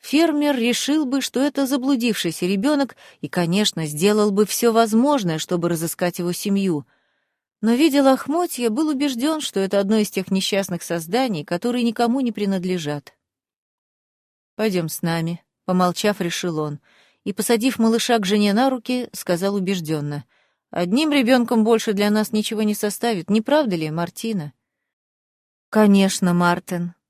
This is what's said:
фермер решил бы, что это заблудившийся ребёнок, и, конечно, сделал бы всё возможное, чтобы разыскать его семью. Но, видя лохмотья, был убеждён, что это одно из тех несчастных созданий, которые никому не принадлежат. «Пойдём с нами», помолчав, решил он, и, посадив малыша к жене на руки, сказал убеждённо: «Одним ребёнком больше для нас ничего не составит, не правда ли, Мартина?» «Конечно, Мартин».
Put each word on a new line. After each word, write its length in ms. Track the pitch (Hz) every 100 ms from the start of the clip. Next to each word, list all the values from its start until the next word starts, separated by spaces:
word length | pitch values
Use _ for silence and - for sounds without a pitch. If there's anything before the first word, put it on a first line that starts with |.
фермер 540 | - 277 330 294 294 269
решил 500 | 233 233 - 302 277
бы, 140 | 269
что 200 | - 240
это 260 | 285 277 269
заблудившийся 760 | 277 262 277 240 208 175 156 180
ребёнок, 500 | 196 247 294 277 - - _
и, 80 | 143
конечно, 580 | - 165 185 208 - 156
сделал 440 | 151 190 214 208
бы 140 | 196
всё 280 | 208 - 233
возможное, 680 | 220 226 220 277 285 180 156
чтобы 300 | - 180 170
разыскать 500 | 170 165 - 180 170
его 140 | 175
семью. 520 | 175 208 196 190 151 - _ _ _ _ _ _ _
Но, 140 | 214
видя 280 | 240 311 277
лохмотья, 680 | 269 262 - 311 359 - 240
был 200 | 220 311
убеждён, 520 | 277 285 233 285 311
что 200 | 269 196
это 180 | 196 202
одно 200 | 196 220
из 120 | 208
тех 200 | - 185
несчастных 520 | 190 - 196 196 175
созданий, 640 | - 170 160 220 262 170
которые 400 | 147 233 240 247
никому 360 | 233 226 233 254
не 120 | 247
принадлежат. 840 | 214 202 190 180 180 147 147 - _ _ _ _ _ _ _ _ _ _ _ _ _ _ -
«Пойдём 320 | 214 180 160
с 120 | -
нами», 400 | 170 165 165 175 _ _
помолчав, 560 | - 185 180 175 208 202
решил 380 | 170 - 180 156
он, 220 | 151 147 _ _ _ _
и, 80 | -
посадив 460 | 202 214 233 254 233
малыша 400 | 226 226 - 233
к 80 | 185
жене 260 | 208 208
на 160 | 202 269
руки, 400 | 262 - 254 240
сказал 420 | - - 175 196
убеждённо: 680 | 202 185 196 156 156 147 147 - _ _ _ _
«Одним 420 | - 175 226 311
ребёнком 500 | 285 233 254 233 226
больше 300 | 214 226 -
для 180 | 196 208
нас 220 | 214 214
ничего 300 | 214 214 214
не 120 | 214
составит, 560 | 208 208 196 233 208 160
не 100 | 214
правда 360 | 220 294 269 175
ли, 140 | 156
Мартина?» 600 | 160 170 - 226 208 147 _ _ _ _ _ _ _ _ _ _ _ _
«Конечно, 640 | 214 214 196 190 - 180
Мартин». 600 | 175 175 175 - 180 175 -